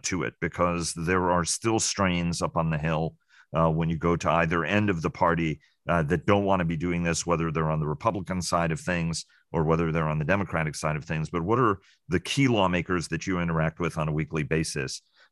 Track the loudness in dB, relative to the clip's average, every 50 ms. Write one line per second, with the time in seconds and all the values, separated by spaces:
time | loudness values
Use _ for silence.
0 | -4 -4 -4 -2 -4 -4 -6 -4 -6 -6 -2 0 0 0 0 -2 -4 -4 -6 -4
1 | -2 0 2 2 2 2 2 2 2 0 -4 -2 0 0 0 2 0 0 0 0
2 | 2 2 2 0 0 -2 -2 -2 -4 -2 -2 -2 0 0 -2 -2 -2 0 0 0
3 | -2 -4 -6 _ _ _ _ -20 -16 -6 0 2 2 2 2 2 0 -2 -2 0
4 | 2 2 0 2 2 2 2 2 2 2 2 0 0 2 0 2 2 2 0 0
5 | -2 -4 0 2 2 2 2 2 0 -2 -2 -4 _ _ _ _ -2 0 0 2
6 | 2 2 0 0 2 2 2 4 4 2 2 2 2 0 -2 -2 -2 -2 0 0
7 | 0 0 0 0 0 0 0 0 0 0 0 0 0 0 0 0 0 -2 -4 -2
8 | -2 -2 -2 -2 -4 -4 -4 -4 -2 0 0 0 0 0 -2 -4 -2 -2 -2 0
9 | 0 -2 -4 -6 -8 _ _ _ _ _ -2 0 2 4 4 2 2 2 0 0
10 | 0 0 0 -2 0 0 0 0 0 -2 -2 -2 -2 -2 -4 -4 -4 -2 -4 -4
11 | -4 -4 -4 -4 -4 -2 -2 -2 0 0 2 2 4 2 2 0 _ _ _ _
12 | _ -2 -2 -2 -2 -2 0 2 4 4 4 4 4 2 2 0 0 0 -2 -2
13 | -2 -2 -6 -6 -4 -2 -2 -2 0 0 0 2 0 0 0 -2 -4 -4 -2 -2
14 | -4 -2 -2 -2 -2 -2 -2 -4 -2 0 0 -2 -2 -2 -4 -6 -6 -6 -8 -12
15 | _ _ _ _ -20 _